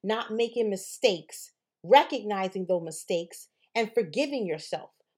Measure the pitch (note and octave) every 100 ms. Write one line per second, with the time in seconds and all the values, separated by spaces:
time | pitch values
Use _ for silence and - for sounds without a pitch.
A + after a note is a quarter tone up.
0 | F#3+ A3 A3+ A3 A#3 A#3+ A3 F#3+ - -
1 | A#3+ F3 D#3 - - _ _ _ E3+ C4
2 | - C#4 G#3 G3+ F#3+ F#3+ F3+ F3+ E3 D#3
3 | - G#3+ G#3 - - _ _ A3+ A3 A#3+
4 | F#3+ D#3 C#4+ C#4 G3 D#3 - D#3+ - _
5 | _